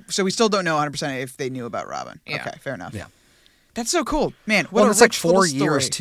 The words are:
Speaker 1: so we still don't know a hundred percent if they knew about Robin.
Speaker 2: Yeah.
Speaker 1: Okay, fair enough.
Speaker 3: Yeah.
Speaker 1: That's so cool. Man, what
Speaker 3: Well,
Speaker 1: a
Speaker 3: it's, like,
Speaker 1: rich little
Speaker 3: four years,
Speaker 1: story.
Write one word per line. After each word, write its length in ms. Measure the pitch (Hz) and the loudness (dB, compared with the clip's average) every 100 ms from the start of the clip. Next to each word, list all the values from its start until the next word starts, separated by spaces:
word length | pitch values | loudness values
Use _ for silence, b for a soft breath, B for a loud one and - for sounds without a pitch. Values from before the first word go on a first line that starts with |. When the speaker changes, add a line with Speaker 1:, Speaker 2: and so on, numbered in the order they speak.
| - | -8
Speaker 1:
so 140 | - 190 | -2 0
we 40 | |
still 180 | - 220 | 2 2
don't 160 | 202 170 | 2 0
know 100 | 151 | 0
a 40 | |
hundred 120 | 147 | -2
percent 280 | 139 151 131 | -4 -6 -6
if 160 | 131 - | -8 -8
they 120 | 131 | -8
knew 160 | 131 117 | -6 -8
about 220 | 101 64 | -8 -8
Robin. 320 | 69 62 - - | -10 -10 -14 -10
Speaker 2:
Yeah. 140 | 147 62 | -10 -10
Speaker 1:
Okay, 120 | - | -10
fair 120 | 143 123 | -10 -10
enough. 180 | 90 | -10
Speaker 3:
Yeah. 120 | 104 71 _ b b b b b - | -12 -14 _ b b b b b -8
Speaker 1:
That's 140 | 233 | -2
so 120 | 349 | -2
cool. 300 | 240 302 170 - - | 0 0 -2 -4 0
Man, 200 | 202 147 | 0 2
what 160 | 202 | 4
Speaker 3:
Well, 40 | 208 | 4
Speaker 1:
a 40 | |
Speaker 3:
it's, 80 | 208 | 6
like, 100 | 226 | 6
Speaker 1:
rich 120 | - | 4
little 160 | 170 185 | 4 4
Speaker 3:
four 60 | 180 | 4
years, 380 | 135 151 147 135 | 2 2 2 -2
Speaker 1:
story. 40 | - | -2